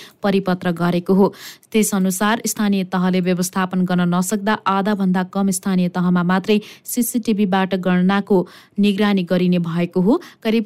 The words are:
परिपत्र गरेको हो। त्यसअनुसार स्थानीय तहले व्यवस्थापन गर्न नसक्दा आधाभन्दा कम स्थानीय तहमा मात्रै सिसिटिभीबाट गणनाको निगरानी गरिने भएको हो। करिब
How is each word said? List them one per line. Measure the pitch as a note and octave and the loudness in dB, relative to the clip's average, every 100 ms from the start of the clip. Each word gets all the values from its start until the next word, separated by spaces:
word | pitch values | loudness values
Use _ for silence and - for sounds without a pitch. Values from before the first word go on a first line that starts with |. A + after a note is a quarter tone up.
| - _ | -4 _
परिपत्र | G3+ G3 F#3+ F3+ F3+ | -2 0 0 -2 -2
गरेको | E3 F3 F3 F3+ | -2 -2 0 2
हो। | F#3+ F#3 - - - _ | 4 2 0 -16 -20 _
त्यसअनुसार | A3 G#3+ G3 F#3+ F#3 G#3 A#3 G#3+ | 0 0 0 -2 0 0 0 -4
स्थानीय | - G#3 G3 | -2 0 0
तहले | F#3 F#3 F#3 F#3 | -2 0 0 0
व्यवस्थापन | F3+ F3+ F#3 G3 F#3 F#3 | 0 -2 -2 -4 -2 -2
गर्न | F3+ F3+ F3 | 0 0 0
नसक्दा | F3 F#3 G#3+ G3+ G#3+ - | 0 -2 -2 -2 -2 0
आधाभन्दा | G3 G3+ G3+ F#3+ F#3 F#3 | 0 0 0 0 0 -2
कम | G3 G3 | -2 -2
स्थानीय | F#3+ G3 F3+ F3 | -2 -2 0 0
तहमा | F3+ F3 F3+ | 0 0 2
मात्रै | F3 F#3 F#3 G#3+ - - | 2 0 2 0 -2 -14
सिसिटिभीबाट | - B3 A#3 A#3+ A3+ G#3 G3+ F#3+ F#3+ F#3+ | -8 -4 -2 -2 -2 0 2 0 0 -2
गणनाको | F3+ F3+ F#3 G3+ G3 F#3+ F3 - - - | 0 2 2 0 2 0 0 -10 -10 0
निगरानी | G3+ G3 G#3 G3 | 0 2 0 0
गरिने | E3+ F#3 F3+ F3+ | 0 0 2 2
भएको | E3+ E3+ F3 F#3 | 0 -2 -2 0
हो। | F#3 E4+ - - | 2 0 -2 -8
करिब | A3+ A3+ | -2 -2